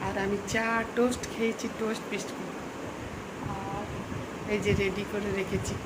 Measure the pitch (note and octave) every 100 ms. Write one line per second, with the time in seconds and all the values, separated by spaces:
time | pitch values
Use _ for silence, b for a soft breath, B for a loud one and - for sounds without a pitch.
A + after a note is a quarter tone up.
0 | F#3+ G3 G3 G3+ - A3 A3+ A3+ A3+ -
1 | B3 B3 - - A3+ A3+ - - A3 A3
2 | - G3+ F#3+ - F#3+ - - - - -
3 | - - - - - - - - - -
4 | - - - F#3+ - G#3 G3 G3 G3 F#3+
5 | G3 G#3 G3+ G3 F#3+ G3 - -